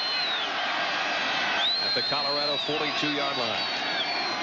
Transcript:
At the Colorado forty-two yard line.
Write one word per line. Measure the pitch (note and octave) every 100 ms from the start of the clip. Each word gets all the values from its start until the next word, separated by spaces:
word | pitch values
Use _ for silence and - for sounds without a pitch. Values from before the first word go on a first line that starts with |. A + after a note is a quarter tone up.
| - - G#4+ G4+ G4+ - - - - - - - - - - - - -
At | -
the | - B2
Colorado | C#3+ C#3+ C#3+ D3 C#3+
forty-two | D3 D3+ D3+ - D3+
yard | C#3+ C#3+ C3
line. | A#2 G2 - - - - - - - -